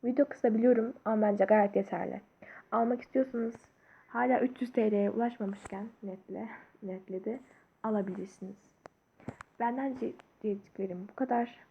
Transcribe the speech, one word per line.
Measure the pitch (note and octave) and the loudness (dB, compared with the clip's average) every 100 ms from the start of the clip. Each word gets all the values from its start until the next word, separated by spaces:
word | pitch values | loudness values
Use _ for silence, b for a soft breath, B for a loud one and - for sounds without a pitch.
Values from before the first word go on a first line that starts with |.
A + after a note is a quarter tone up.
Video | A#3+ B3+ C#4+ | 0 2 2
kısa | - A#3+ A3 | 2 2 4
biliyorum | B3 A#3+ A3+ - - | 6 6 2 -4 -2
ama | A3 | 2
bence | G#3+ G3+ F#3+ | 2 4 6
gayet | G#3+ G3+ G3+ | 6 6 2
yeterli. | G3 F3 - - - _ B B B | -2 -4 -6 -8 -14 _ B B B
Almak | A3+ A#3 A#3+ | 0 0 -2
istiyorsanız | - C4 C4 A#3+ A3+ A3+ _ b b b b | -2 0 0 -2 -6 -6 _ b b b b
hala | A#3 B3+ B3 | -2 2 4
üç | B3 - | 2 -2
yüz | A#3+ | -2
T | B3 G#3+ | 2 2
L'ye | G#3 G3+ | 4 2
ulaşmamışken | A3 A#3 A#3+ G3 G3+ - F#3+ A3 - | 2 -2 -2 -6 -6 -10 -10 -10 -12
netle, | G3+ F#3+ - F#3+ A3 B B _ | -12 -12 -10 -10 -10 B B _
netledi | G3 F#3 F#3+ F#3+ F#3+ B3+ B B B _ | -10 -10 -8 -6 -6 -8 B B B _
alabilirsiniz. | A3 G#3+ G3 F3+ - - F#3+ G3+ _ _ - _ _ _ B B - _ | -2 -2 -2 -6 -10 -12 -14 -14 _ _ -20 _ _ _ B B -20 _
Benden | A#3 B3+ C#4 C4 - - - _ | -2 -2 -4 -4 -6 -8 -20 _
diyeceklerim | G#3+ G3+ - - G3 F3+ G3+ | -4 -4 -8 -8 -6 -6 -10
bu | - | -6
kadar. | C4 A#3+ A#3+ - - | -2 0 -2 -8 -20